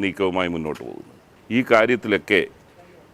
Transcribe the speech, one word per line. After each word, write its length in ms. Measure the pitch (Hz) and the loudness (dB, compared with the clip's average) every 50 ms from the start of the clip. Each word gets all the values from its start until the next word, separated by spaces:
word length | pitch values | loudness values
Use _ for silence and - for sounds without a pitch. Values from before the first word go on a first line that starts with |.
നീക്കവുമായി 480 | 98 95 85 101 98 92 90 92 90 87 85 | -2 -4 -2 -2 -2 -2 0 0 -2 -2 -4
മുന്നോട്ട് 260 | 82 78 76 69 - 65 | -4 -6 -6 -8 -8 -10
പോകുന്നത്. 340 | 53 50 - - - - - - - - - - - 110 | -14 -16 -16 -18 -20 -20 -20 -20 -20 -20 -20 -8 -4 -2
ഈ 20 | 127 123 - | -2 2 4
കാര്യത്തിലൊക്കെ 680 | 117 110 113 117 127 104 - 107 98 87 - - 104 87 - - - - - - - - - - - - - - | 4 4 6 4 2 0 0 0 -2 -2 0 2 2 2 2 0 -6 -18 -20 -20 -20 -20 -20 -20 -20 -20 -20 -20